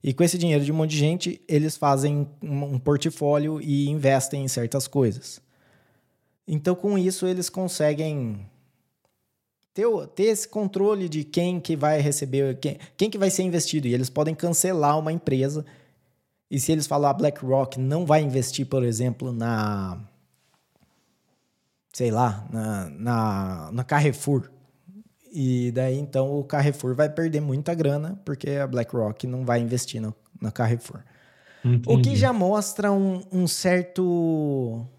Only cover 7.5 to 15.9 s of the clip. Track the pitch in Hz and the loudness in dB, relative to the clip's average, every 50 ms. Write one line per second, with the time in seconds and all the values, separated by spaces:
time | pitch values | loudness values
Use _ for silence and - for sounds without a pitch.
7.5 | - 185 185 180 - - 156 151 151 147 160 156 151 147 127 113 107 101 101 101 | -4 -4 -4 -4 -2 2 2 2 2 2 -2 -2 -2 -4 -4 -4 -6 -8 -10 -16
8.5 | _ _ _ _ _ _ _ _ _ _ _ _ _ _ _ _ _ _ _ _ | _ _ _ _ _ _ _ _ _ _ _ _ _ _ _ _ _ _ _ _
9.5 | _ _ _ _ _ - 208 233 226 185 147 147 - - 196 220 220 208 - - | _ _ _ _ _ -2 0 0 0 0 -4 -8 -2 2 2 2 2 0 -4 -6
10.5 | - 214 208 190 196 190 196 208 214 202 185 175 156 156 147 151 - 175 175 180 | -4 -4 -4 -2 0 2 2 2 2 0 -2 -4 -4 -4 -6 -2 -2 0 0 0
11.5 | 180 175 - - 165 147 139 151 156 151 143 151 143 - 147 135 127 135 139 135 | -2 -4 -2 -4 -2 0 2 2 2 4 2 0 0 -2 -4 -2 0 0 0 0
12.5 | 127 131 - 147 - - - - _ _ 190 220 214 208 196 190 190 - 185 185 | -2 -4 -4 -6 -6 -6 -14 -20 _ _ -2 0 0 0 0 2 2 0 -2 0
13.5 | 170 170 156 - - 156 139 120 117 123 131 127 - 151 151 156 160 160 - 175 | 0 0 -2 0 -2 -2 0 0 0 0 0 -2 0 0 0 0 0 -2 -2 0
14.5 | 170 - - 185 190 165 147 147 147 156 156 156 160 175 - - 135 131 131 139 | 0 2 0 0 0 2 2 4 2 2 0 -2 -4 -2 -2 0 0 2 0 0
15.5 | 147 151 147 - - - _ _ | -2 -4 -8 -10 -16 -20 _ _